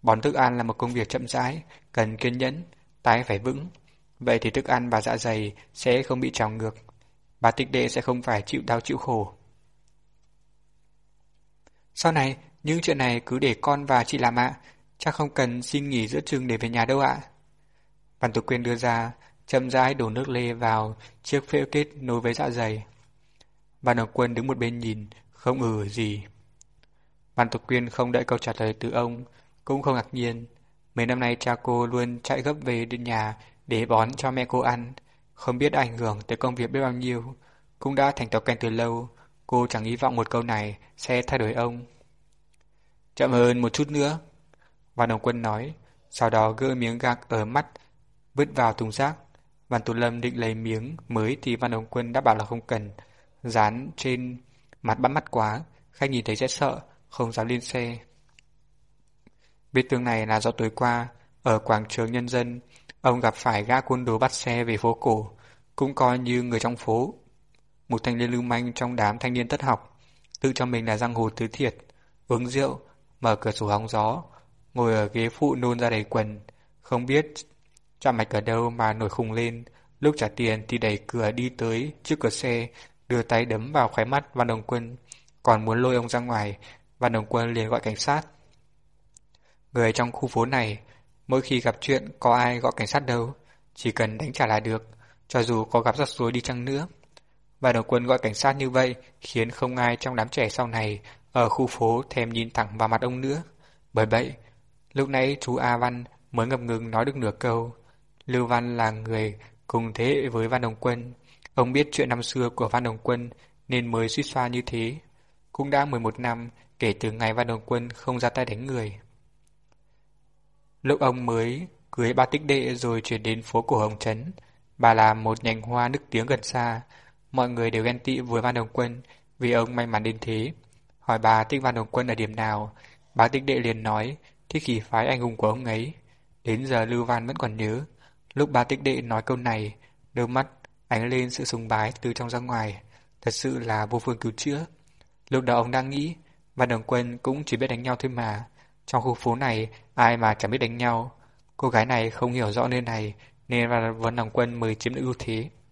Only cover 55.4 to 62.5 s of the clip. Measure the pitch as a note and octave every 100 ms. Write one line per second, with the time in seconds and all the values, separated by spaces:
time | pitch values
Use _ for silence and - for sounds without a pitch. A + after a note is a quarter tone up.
55.4 | A2 A2+ D#3+ - _ - C#3 B2+ G#2+ A2
56.4 | C3 - C#3 B2 - _ _ - A#2 A2+
57.4 | A2+ B2 - B2+ A#2+ A#2 - _ _ _
58.4 | _ _ _ _ _ _ _ _ - _
59.4 | _ _ _ C3 B2+ B2+ B2 A2+ A2 A2
60.4 | A#2 - A2 - B2 A#2+ A#2 - _ _
61.4 | B2+ A2 - G#2+ A2 - A2+ B2 A#2+ B2
62.4 | A#2+